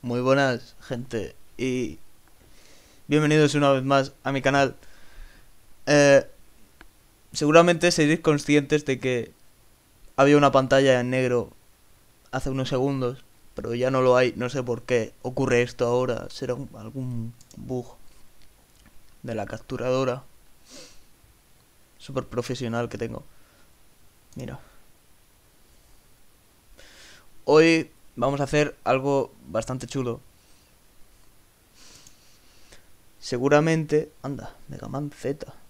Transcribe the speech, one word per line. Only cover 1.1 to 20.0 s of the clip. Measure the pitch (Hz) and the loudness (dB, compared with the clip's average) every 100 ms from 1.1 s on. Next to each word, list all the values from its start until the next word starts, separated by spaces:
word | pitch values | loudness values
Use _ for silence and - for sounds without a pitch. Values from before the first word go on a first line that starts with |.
| 117 73 - - - | -8 -8 -12 -20 -6
y | 131 127 123 - - - - - - - - - - - | -4 -4 -6 -10 -18 -20 -20 -20 -20 -20 -20 -20 -20 -20
bienvenidos | - 147 151 151 147 | 0 2 4 4 4
una | 143 143 | 4 2
vez | 135 | 2
más | 135 139 135 - | 2 2 0 -6
a | 135 | -6
mi | 139 | 0
canal. | 135 139 135 - - - - - - - - - - - | 2 2 2 -2 -20 -20 -18 -18 -18 -20 -20 -20 -20 -12
Eh, | - 147 143 139 - - - - - _ - _ _ _ _ | 2 6 8 6 4 -18 -20 -20 -20 _ -20 _ _ _ _
seguramente | - 147 165 170 170 175 | -2 2 4 4 2 0
seréis | 170 147 160 | 2 0 0
conscientes | 160 147 - 147 139 151 | 0 -2 0 0 0 -4
de | 147 131 | -2 -6
que | 131 123 - _ - _ _ _ _ _ - | -4 -6 -8 _ -20 _ _ _ _ _ -10
había | - 139 147 | 2 4 6
una | 143 | 6
pantalla | 135 131 139 139 127 | 4 4 4 6 4
en | 123 | 2
negro | 131 127 123 - - _ _ _ _ _ _ _ | -2 0 0 -4 -16 _ _ _ _ _ _ _
hace | 127 135 | -6 -4
unos | 131 131 | -4 -2
segundos, | 135 139 135 123 127 - _ - | -2 -2 -2 -4 -6 -18 _ -16
pero | - 104 | -12 -8
ya | 120 127 | -2 0
no | 131 | 2
lo | 127 123 | 4 4
hay, | 127 | 2
no | 101 123 | -2 -6
sé | 135 | -6
por | 123 113 | -6 -8
qué | - 123 110 - | -2 -2 -2 -10
ocurre | 127 127 127 120 | -8 -4 2 2
esto | 123 - | 0 -2
ahora, | 120 123 127 113 - | 0 0 -2 -6 -10
será | - 127 | -10 -8
un, | 123 135 110 | -8 -10 -16
algún | 110 135 127 117 113 117 - | -14 -10 -8 -6 -8 -12 -20
bug | - - 127 123 - - - - - - _ _ _ - - - - | -18 -10 -8 -10 -18 -20 -20 -20 -20 -20 _ _ _ -20 -20 -20 -16
de | 123 | -10
la | 110 | -8
capturadora. | 101 113 - 127 127 131 | -8 -12 -10 -6 -2 0